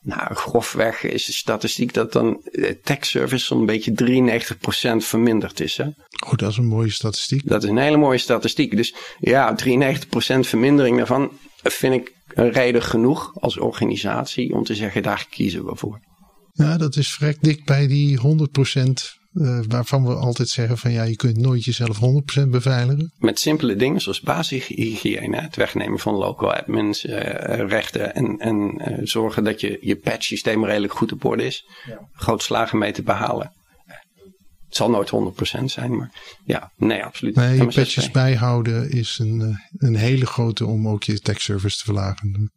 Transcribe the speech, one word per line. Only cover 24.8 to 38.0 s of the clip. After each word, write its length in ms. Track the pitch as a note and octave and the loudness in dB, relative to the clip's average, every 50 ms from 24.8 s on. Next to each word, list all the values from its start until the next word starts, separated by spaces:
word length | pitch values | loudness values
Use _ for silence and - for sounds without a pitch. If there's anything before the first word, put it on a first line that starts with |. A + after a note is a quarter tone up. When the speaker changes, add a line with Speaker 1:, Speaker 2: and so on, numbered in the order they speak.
| A#2 A2+ A2 G2+ - G#2+ G2+ G2 G#2+ G#2+ G#2 - | -2 -2 -2 -2 -2 -2 -2 -2 -4 -4 -4 -4
Speaker 1:
het 160 | - D#3 - | -6 -8 -4
wegnemen 420 | - A2 G#2 - G#2 - G#2 G#2 G2 | -2 -2 -2 -2 -4 -4 -2 -4 -2
van 160 | - G#2+ G#2+ | -2 -2 -2
local 400 | G2 G2 G2 - - G#2 G2 - | 0 -2 -2 -2 -2 0 0 0
admins, 500 | - - - A2 A2 G#2+ G#2 G#2 - - | 0 -2 -2 -2 0 0 0 -2 -2 -6
eh, 640 | - A#2 G#2 A2 - - - - - A2+ A#2 A2 G2 | -6 -6 -4 -4 -4 -6 -6 -4 -4 -2 -2 -2 0
rechten 460 | G#2+ A2 - - - A2+ G#2+ G#2+ - | 0 -2 -2 -2 -4 -4 -4 -4 -2
en, 220 | - C3 A2 G#2 G#2 | -2 -2 -2 -2 -2
en, 320 | A2 A2+ A2 G#2 G2+ G2+ - - | -2 0 0 0 0 -2 -4 -4
eh, 200 | - - - - G2+ | -6 -6 -6 -6 -4
zorgen 420 | G#2+ - A#2 A2 A2 - - G#2+ | -4 -2 -2 -2 -2 -2 0 0
dat 160 | G#2 G#2+ - | 0 -2 -2
je, 180 | - G#2 G2+ - | -4 -6 -6 -4
je 160 | - G2+ G2+ | -2 -2 -2
patch 280 | G2 - A2+ A2+ - - | -2 -2 -4 -4 -4 -4
systeem 400 | - A2+ G2+ - A2+ A2 A2 A2 | -6 -6 -4 -2 0 0 0 0
redelijk 280 | G2 G#2+ G#2 G2+ G2 - | 0 0 0 0 -2 -2
goed 200 | - A2+ A2+ - | -2 -2 -2 -2
op 120 | - - | -4 -2
orde 200 | B2+ A#2 A2+ A#2 | -2 0 0 -2
is. 200 | C3 C3 - - _ - - - | -4 -6 -8 -14 _ -20 -20 -18
Speaker 2:
Ja. 220 | B2+ A2+ G#2 - - - | -16 -16 -16 -18 -20 -12
Speaker 1:
Grote 320 | - - - A2+ G#2+ - | -6 -2 0 0 0 0
slagen 340 | - A#2 A2 A2+ A2 - A2+ | -2 0 0 0 2 0 0
mee 140 | G#2 G#2 G2+ | 0 0 -2
te 100 | - G2+ | -4 -2
behalen. 500 | - G#2 G#2 A2 G#2+ A2+ - G2+ - _ _ _ _ _ _ _ _ - - _ _ _ _ - - - _ _ - _ _ - | -2 -2 -2 0 -2 -2 -4 -4 -8 _ _ _ _ _ _ _ _ -20 -20 _ _ _ _ -20 -20 -20 _ _ -20 _ _ -20
Het 160 | _ - - A2+ | _ -4 -2 0
zal 80 | A2+ | 2
nooit 180 | A#2 G#2 G2 - | 2 0 0 0
honderd 260 | - A2 G#2 F#2+ F#2 | 0 -2 -2 -2 -4
procent 360 | - A2 - - - C3 C3 | -4 -6 -4 -4 -4 -4 -4
zijn, 260 | - - B2 A#2+ B2 | -6 -6 -4 -4 -4
maar 420 | - B2 B2 _ - - - - - - | -4 -4 -8 _ -18 -20 -20 -20 -20 -6
ja, 280 | - - - - - _ | -4 -4 -4 -4 -10 _
nee, 280 | _ - G#2+ A2 G2 G#2 | _ 0 2 2 0 -4
absoluut. 300 | A2+ - - - A#2 G#2+ | -8 -10 -6 -6 -2 0
Speaker 2:
Nee, 220 | B2 B2 B2 B2+ | 2 2 4 4
je 60 | C3 B2+ | 4 4
Speaker 1:
M 80 | A#2+ | 4
S 40 | A#2+ | 4
S 20 | |
P. 20 | C3+ | 2
Speaker 2:
patches 320 | C3+ - - - | 2 2 0 -2